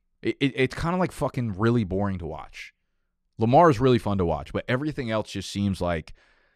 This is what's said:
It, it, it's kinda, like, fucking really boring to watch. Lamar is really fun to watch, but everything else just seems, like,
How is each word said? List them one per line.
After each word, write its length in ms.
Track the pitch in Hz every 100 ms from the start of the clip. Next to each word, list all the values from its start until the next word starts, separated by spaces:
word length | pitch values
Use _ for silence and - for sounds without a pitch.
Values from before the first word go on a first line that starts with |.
| _ _
It, 160 | 110 -
it, 140 | 139 127
it's 200 | 131 -
kinda, 220 | 160 180
like, 140 | 175
fucking 460 | - 139 - 117 90
really 260 | 113 120
boring 360 | 95 92 101 92
to 60 | 82
watch. 480 | 73 - - - _ _ _ _ _ _ -
Lamar 320 | 113 131 165
is 100 | 110
really 200 | 131 120
fun 180 | 107 98
to 80 | 87
watch, 280 | 76 69
but 120 | 98 -
everything 440 | 127 151 143 120
else 200 | 110 104
just 200 | 101 90
seems, 300 | 101 101 92
like, 320 | 87 85 - - _ _ _